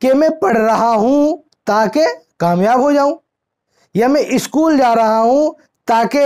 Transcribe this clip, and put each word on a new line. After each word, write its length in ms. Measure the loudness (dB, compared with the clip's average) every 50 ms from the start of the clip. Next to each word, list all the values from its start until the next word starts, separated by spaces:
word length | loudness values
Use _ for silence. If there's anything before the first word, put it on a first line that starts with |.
कि 120 | -2 0 0
"मैं 180 | 2 2 0 -2 -2
पढ़ 180 | -2 -2 0
रहा 360 | 0 0 0 0 0 0 0 0
हूँ 420 | 0 0 0 0 0 0 0 -2 -6 -10 _ _ _ _
ताकि 380 | -2 -2 0 0 0 0 0 -2 -2 -2 -6 _ _ _ -6
कामयाब 400 | -4 -2 0 0 0 0 0 0
हो 120 | 0 0 0
जाऊँ", 260 | 0 0 0 -2 -6 _ _ _ _ _ _ _ _ _ _ _ _ _ _ -4
या 140 | -2 0 0
"मैं 300 | 0 0 -2 -2 -2 -4
स्कूल 380 | -4 -4 -2 -2 0 0 2 2
जा 140 | 2 2 2
रहा 240 | 2 0 0 0 0
हूँ 360 | 0 2 2 0 0 -2 -4 -8 _ _ _ _ _ -2
ताकि 320 | 0 0 0 0 0 0 0